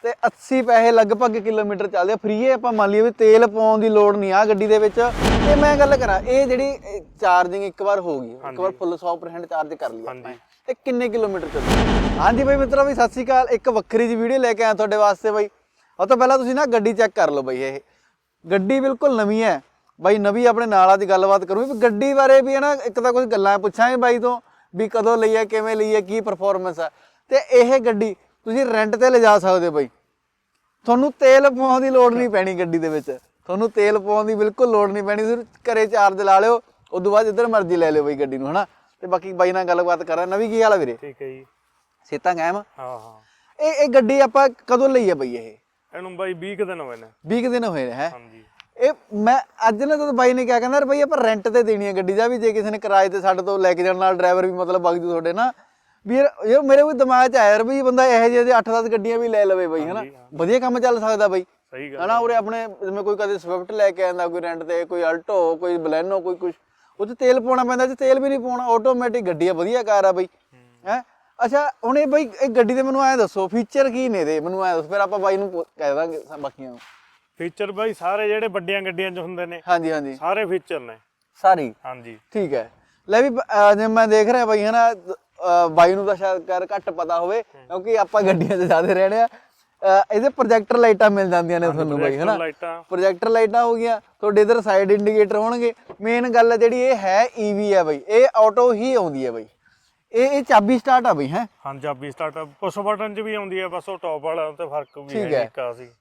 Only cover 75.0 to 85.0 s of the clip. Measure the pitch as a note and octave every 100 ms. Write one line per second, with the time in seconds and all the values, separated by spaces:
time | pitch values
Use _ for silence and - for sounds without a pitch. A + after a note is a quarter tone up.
75 | G3 G3+ F#3+ G3 G3+ F3+ E3 - D3 C#3
76 | E3 D#3 - D3+ C#3 _ C3 A#2+ - _
77 | _ _ _ _ E3+ _ G3+ G3 A3 G#3
78 | F3 G#3 G#3+ G#3+ A3 F#3+ F3 G3 F#3+ F3
79 | F#3+ F3+ E3+ F3 F3 E3+ F3+ F3 D#3+ D#3
80 | C#3 C3 D#3+ G3+ G3+ F#3 _ D#3+ A#2+ A2+
81 | _ _ _ _ F#3+ F3+ C3 G#2+ C3 B2+
82 | A#2 A2 _ A3 F3 C3 A2 _ _ _
83 | - A3 C4+ A#3+ - G#3 G#3 G#3 A3 A3
84 | A3 G#3+ G#3+ B3 A3+ G#3+ G#3 A#3 A#3 G#3